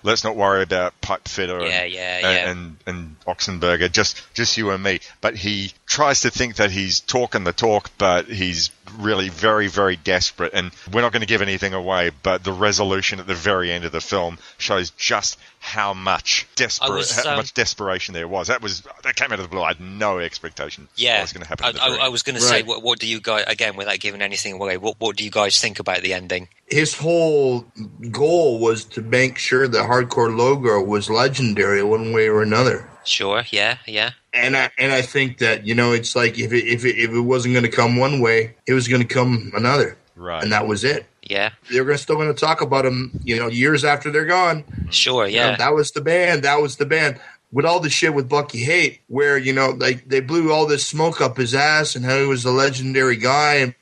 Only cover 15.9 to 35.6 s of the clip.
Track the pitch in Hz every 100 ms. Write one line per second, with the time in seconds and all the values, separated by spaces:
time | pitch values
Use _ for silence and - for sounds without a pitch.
15.9 | 95 95 85 - - - - 120 - 135
16.9 | 98 95 113 151 143 135 - 110 - 101
17.9 | 92 - 87 85 95 85 123 107 92 -
18.9 | - 131 - 135 104 90 90 82 82 90
19.9 | 101 107 92 85 - 85 - 73 - 71
20.9 | - 120 107 87 92 80 - 120 117 131
21.9 | 120 131 120 - 123 123 120 110 110 113
22.9 | 117 113 110 107 107 101 110 113 95 101
23.9 | 98 107 101 101 98 104 95 98 92 107
24.9 | - 113 98 107 107 101 - 117 98 98
25.9 | 90 92 92 90 90 90 _ _ 139 156
26.9 | - 156 170 160 151 131 123 120 - 107
27.9 | - 117 110 147 170 156 113 113 110 -
28.9 | - 113 127 131 127 - 131 135 110 110
29.9 | 123 123 131 117 113 123 143 123 104 98
30.9 | 104 101 110 139 135 123 104 98 101 101
31.9 | 110 113 113 110 107 107 110 127 101 -
32.9 | - - - 101 107 120 104 107 123 -
33.9 | 107 117 - _ 120 127 135 127 - 131
34.9 | 131 127 143 131 123 117 110